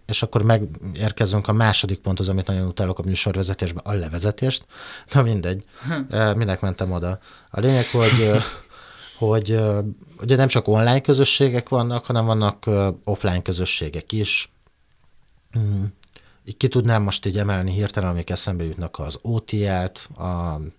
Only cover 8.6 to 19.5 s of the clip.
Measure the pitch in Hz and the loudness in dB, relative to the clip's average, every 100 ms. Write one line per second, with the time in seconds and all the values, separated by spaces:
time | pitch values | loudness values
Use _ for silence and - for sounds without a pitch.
8.6 | - - - - - - 110 110 101 110 | -20 -20 -20 -20 -20 -2 0 2 2 0
9.6 | 107 104 104 - - - 120 131 135 120 | 2 0 -2 -8 -16 -6 2 4 4 2
10.6 | - 110 117 135 - 135 135 - 135 120 | 4 4 4 4 4 4 4 4 2 2
11.6 | - 127 120 120 - 117 113 110 104 - | 0 0 0 -2 0 2 2 4 2 0
12.6 | - 101 98 82 - 95 98 90 90 90 | 0 2 2 0 -4 -2 0 0 -2 -2
13.6 | 90 - 78 78 - 110 101 - - _ | -2 -2 -4 -6 -4 -2 0 -2 -4 _
14.6 | _ _ _ _ _ - _ _ _ 117 | _ _ _ _ _ -20 _ _ _ -2
15.6 | 104 101 98 - - - - _ - - | 0 0 -2 -6 -20 -20 -20 _ -14 -2
16.6 | 127 123 113 113 101 - 101 98 101 95 | 0 2 2 2 2 -2 -2 -2 0 0
17.6 | 92 98 104 - 92 87 85 90 - 87 | 0 0 -2 -2 -2 -2 -4 -4 -4 -4
18.6 | 82 82 82 - 76 - 113 113 - | -6 -6 -8 -8 -10 -8 -4 -4 -2